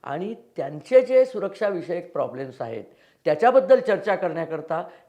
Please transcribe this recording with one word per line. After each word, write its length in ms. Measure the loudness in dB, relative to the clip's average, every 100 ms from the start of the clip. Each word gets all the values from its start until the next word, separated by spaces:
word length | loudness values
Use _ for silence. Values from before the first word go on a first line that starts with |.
आणि 300 | -10 -8 -8 -12 _ -10
त्यांचे 460 | -10 -10 4 4
जे 220 | 6 4
सुरक्षाविषयक 880 | 2 -2 -8 -4 -4 -4 -6 -8 -6
प्रॉब्लेम्स 480 | -6 -6 -6 -12 -10
आहेत 240 | -10 -10 -14 _ _ _
त्याच्याबद्दल 560 | -2 2 4 4 6 4
चर्चा 340 | 4 -2 -2
करण्याकरता 760 | -2 -4 -4 -6 -8 -6 -8 -8 -18